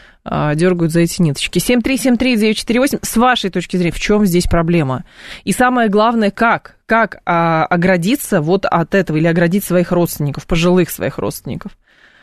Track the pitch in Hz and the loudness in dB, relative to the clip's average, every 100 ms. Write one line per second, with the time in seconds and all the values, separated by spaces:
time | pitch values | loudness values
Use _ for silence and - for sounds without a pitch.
0 | - _ - 147 147 147 180 175 165 165 | -20 _ -6 -4 -2 0 0 2 0 2
1 | 170 - 165 139 - 175 - 247 254 262 | 0 2 0 -2 -4 -2 0 0 0 0
2 | 262 240 262 240 214 214 - 233 277 220 | 0 2 2 2 0 0 -2 0 0 -2
3 | - 220 247 240 196 180 - 180 175 - | -4 2 2 2 -2 -6 -4 -2 -2 -2
4 | - 208 208 175 180 170 165 170 135 127 | 0 2 2 2 2 0 2 0 0 -4
5 | - - - - - 190 247 247 226 202 | -10 -20 -20 -10 -4 0 2 2 2 2
6 | 220 233 202 - 226 175 - _ - 226 | 2 2 0 0 0 0 -6 _ -2 0
7 | 220 - - 170 165 160 - 175 180 185 | 0 -4 -2 0 2 0 0 2 2 2
8 | 170 285 - 190 151 196 - 170 165 196 | 0 -2 -2 -2 0 0 0 0 0 0
9 | 180 156 165 165 170 196 - 180 175 175 | 0 0 2 2 2 0 0 0 2 0
10 | 170 - 143 139 - - 175 180 170 - | 0 -2 -6 -6 -4 0 2 2 0 -2
11 | 113 - 101 - - 110 - - _ _ | -6 -6 -8 -8 -10 -12 -12 -18 _ _
12 | _ _ | _ _